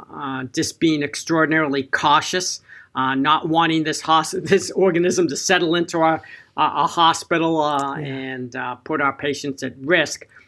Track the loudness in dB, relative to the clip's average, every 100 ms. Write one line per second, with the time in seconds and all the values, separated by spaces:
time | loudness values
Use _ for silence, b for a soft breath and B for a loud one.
0 | -14 -12 -8 -8 -6 -4 -4 0 0 2
1 | -2 -6 -2 -2 0 0 0 -2 -2 0
2 | 4 2 2 -4 -4 -8 B B B -4
3 | -2 0 4 4 4 2 2 2 0 -4
4 | 2 2 2 -6 0 0 0 0 2 4
5 | 2 2 0 -2 0 2 2 0 0 2
6 | 2 2 B B B -2 -2 2 0 4
7 | 4 4 -2 0 2 2 2 0 -2 -6
8 | -8 -8 -8 -8 -8 -8 -8 -8 -6 0
9 | 0 -2 -6 -4 -6 -8 -10 -8 0 2
10 | 2 -6 -16 b